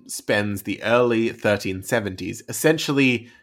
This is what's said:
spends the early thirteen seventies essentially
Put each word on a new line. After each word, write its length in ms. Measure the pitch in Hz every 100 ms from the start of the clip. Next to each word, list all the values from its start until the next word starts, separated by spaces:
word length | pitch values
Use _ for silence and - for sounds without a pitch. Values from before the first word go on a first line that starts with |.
| -
spends 560 | - - 107 104 98
the 200 | 101 92
early 480 | 107 120 120 113 113
thirteen 520 | 110 110 101 98 95
seventies 600 | - 120 101 92 92 - -
essentially 800 | 117 156 160 - 139 135 117 113 _